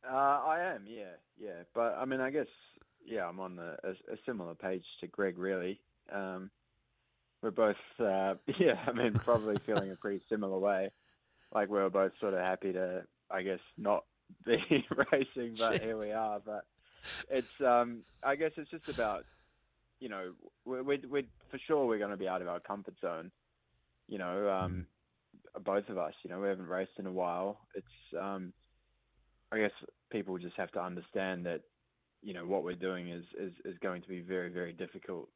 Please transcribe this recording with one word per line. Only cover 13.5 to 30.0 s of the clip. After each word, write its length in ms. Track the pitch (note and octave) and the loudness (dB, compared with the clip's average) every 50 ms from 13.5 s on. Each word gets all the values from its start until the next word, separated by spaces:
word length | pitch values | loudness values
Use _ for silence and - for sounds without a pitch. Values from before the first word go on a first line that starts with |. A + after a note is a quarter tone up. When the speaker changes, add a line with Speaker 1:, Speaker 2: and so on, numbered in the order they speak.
| F#2+ F2 - - _ - | -2 -2 -4 -12 _ -4
Speaker 1:
not 260 | G#2+ G2+ G#2 E2 - _ _ _ _ | 2 2 2 2 2 _ _ _ _
<laughs> 200 | _ - _ - | _ -20 _ 2
be 380 | - A#2+ A2 - - D#3+ C#3 A#2+ - - - C3+ - - | 4 4 4 6 6 4 4 4 2 2 2 4 6 6
racing, 420 | C#3 C3+ - - C3 A#2+ A#2 A2+ A2 | 4 4 2 -2 -6 -6 -4 0 2
but 140 | A2+ A2+ A2 | 4 4 4
Speaker 2:
Shit. 80 | C3 A2 | 2 0
Speaker 1:
here 160 | A2 A2+ A2 | 0 -2 -2
we 120 | G#2+ G#2 | -2 -2
are. 300 | G#2+ A2 A2+ G#2+ G#2 G#2 G2+ | 0 0 0 0 -2 -4 -6
But 200 | G#2+ G#2+ G#2 - _ _ _ _ _ _ - - - - - - - | -6 -8 -8 -8 _ _ _ _ _ _ -18 -12 -12 -10 -10 -6 -2
it's, 160 | C3+ C3 B2 - - - C#3+ | 0 0 0 -2 -4 2 4
um, 360 | B2+ A#2+ A#2+ A#2+ A#2+ A#2+ A2+ - _ _ _ - | 6 8 8 6 4 0 -10 -12 _ _ _ 0
I 100 | C3+ C#3 | 0 2
guess 160 | C#3+ D#3+ D#3 D#3 | 2 2 -2 -2
it's 140 | - D3+ C#3+ | -4 -12 -10
just 180 | - D#3+ - - | -12 -12 -8 -8
about, 360 | C#3+ B2+ A#2 G#2+ G2+ F2 - - _ _ _ _ _ _ _ _ _ _ _ _ _ _ | -2 0 0 0 0 -2 -6 -10 _ _ _ _ _ _ _ _ _ _ _ _ _ _
you 80 | C3 B2 | -10 -8
know, 240 | G#2 F#2+ F#2 F#2 F2+ - G1+ - _ _ _ | -6 -6 -6 -8 -10 -12 -20 -20 _ _ _
we, 180 | A#2 B2+ B2+ C3 | -6 -6 -4 0
we, 160 | C#3 C#3+ C#3 B2 B2+ | 0 0 0 -2 -2
we, 200 | C3+ C#3+ C3+ A#2 - _ - - | -4 -4 -4 -4 -10 _ -20 -12
for 80 | - C3 - | -12 -12 -2
sure 200 | - D#3 D3 C#3 | 2 4 4 4
we're 120 | A#2+ A2+ G#2 | 4 4 2
gonna 180 | G#2 G2+ G#2 | 0 -2 -2
be 100 | F#2+ G2 F#2 | -2 -2 -2
out 140 | F#2 F#2 F2+ | -2 -2 -2
of 60 | F2 | -4
our 100 | F2 F2 | -6 -6
comfort 360 | - - G2+ G2+ F#2+ - F#2 _ | -6 -6 -8 -8 -8 -12 -14 _
zone, 300 | - F2+ E2+ D#2+ E2 F#2 _ _ _ _ _ _ _ _ _ _ _ _ _ _ _ _ | -6 -4 -4 -4 -8 -12 _ _ _ _ _ _ _ _ _ _ _ _ _ _ _ _
you 100 | - G2+ | -8 -6
know, 320 | F#2 F2 F2+ G2 G#2 G2+ | -4 -2 -2 0 0 2
um, 360 | G2 F#2+ F#2 F2+ F2+ F2+ F2 - _ _ _ _ _ _ _ _ _ - _ - _ | 2 2 0 0 -2 -4 -8 -10 _ _ _ _ _ _ _ _ _ -20 _ -14 _
Speaker 2:
Mm. 80 | - F#2 | -8 -2
Speaker 1:
both 240 | - G2 G2+ G2+ - | 0 0 0 0 0
of 80 | G#2+ F#2 | -4 -4
us, 140 | E2+ D#2 - - - | -4 -4 -6 -10 -12
you 80 | F2+ | -10
know, 100 | F2 F#2 | -6 -2
we 80 | G2+ G2 | -2 -2
haven't 180 | G2 F#2 F#2 | -2 -2 -4
raced 260 | E2 F2+ F2+ F#2+ - _ - | -4 -2 -2 -4 -4 _ -8
in 80 | G2 | -8
a 60 | F#2+ F2+ | -4 -2
while. 480 | F#2 F2+ F2+ F2 F2+ F#2+ G2 G#2 G2+ - _ _ | 0 0 0 0 0 -2 -2 -4 -6 -14 _ _
It's, 120 | G2 F#2 - - - - - - F#2 | -14 -12 -12 -20 -20 -20 -10 -8 -6
um, 320 | F#2+ G2 G2 F#2+ F#2 F2+ F#2 _ _ _ _ _ _ _ _ _ _ _ _ _ _ _ _ _ _ _ | -6 -4 -6 -6 -8 -10 -12 _ _ _ _ _ _ _ _ _ _ _ _ _ _ _ _ _ _ _
I 80 | - A2 | 0 2
guess 120 | G#2+ G2+ - - - - _ _ | 2 2 2 -2 -18 -18 _ _